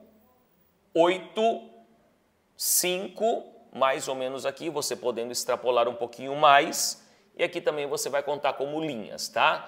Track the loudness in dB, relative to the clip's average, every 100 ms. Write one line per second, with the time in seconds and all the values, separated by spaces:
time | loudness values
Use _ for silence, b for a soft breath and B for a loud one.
0 | -20 _ _ _ _ _ _ _ _ 4
1 | 4 4 -4 0 2 0 -8 -20 -20 _
2 | _ _ _ _ _ -6 0 0 0 -2
3 | -6 -2 0 0 -6 -20 -16 -2 0 0
4 | -4 -4 -4 -4 -6 -6 -6 -4 -4 -2
5 | -2 -2 -4 -6 -2 0 2 2 2 0
6 | -8 -8 -8 4 8 8 6 -2 -4 -4
7 | b b b -4 -4 0 -2 -2 -4 -4
8 | -2 -2 -2 0 0 -2 -4 -2 -4 -6
9 | -10 -10 -6 2 2 2